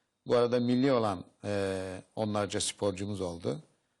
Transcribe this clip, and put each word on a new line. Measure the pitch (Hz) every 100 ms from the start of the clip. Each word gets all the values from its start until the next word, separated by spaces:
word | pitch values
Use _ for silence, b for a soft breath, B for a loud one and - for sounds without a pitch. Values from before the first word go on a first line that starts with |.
| b _ -
Bu | 123
arada | 120 123
milli | 120 123 139
olan, | 127 107 90 - _
e, | 101 101 98 95 95 92 - -
onlarca | 110 104 101 101
sporcumuz | - - 101 92 101 101
oldu. | 90 85 120 156 - _ _ _